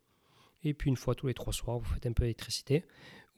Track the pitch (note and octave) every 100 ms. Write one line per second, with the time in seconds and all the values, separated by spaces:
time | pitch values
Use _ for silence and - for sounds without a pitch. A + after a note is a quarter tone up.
0 | _ _ _ _ - _ D3+ C#3+ C#3+ B2+
1 | - A#2+ C#3 A#2+ - - - A#2+ A2 -
2 | A#2+ A2+ A#2+ A2 - - - C#3+ - -
3 | - - -